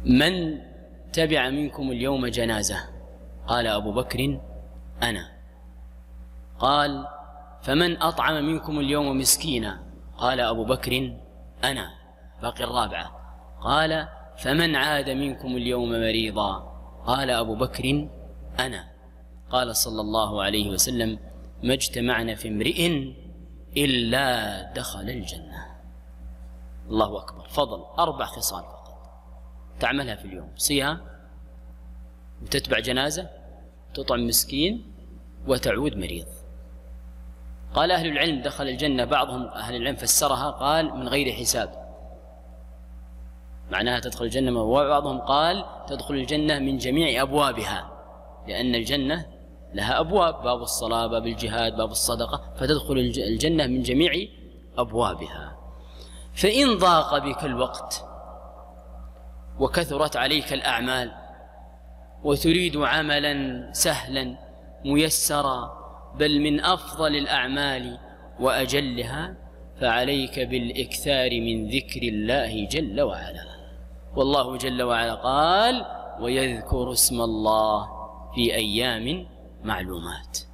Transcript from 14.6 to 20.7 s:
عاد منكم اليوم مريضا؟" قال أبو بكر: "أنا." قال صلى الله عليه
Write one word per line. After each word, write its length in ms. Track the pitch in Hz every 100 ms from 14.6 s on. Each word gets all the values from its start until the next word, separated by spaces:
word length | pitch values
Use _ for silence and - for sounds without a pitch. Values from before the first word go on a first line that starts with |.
| 170 147
عاد 340 | 139 147 135
منكم 460 | 131 139 127 131 123
اليوم 340 | 120 123 120
مريضا؟" 680 | 113 113 110 110 104 101 95 - - - - 113
قال 240 | 127 135
أبو 240 | 120 113
بكر: 540 | 107 127 - 127 143 151 - - - - -
"أنا." 300 | 127 104 - - - - - - -
قال 260 | 127 120 113
صلى 240 | 123 110
الله 420 | 107 110 107 104
عليه 280 | 98 107 104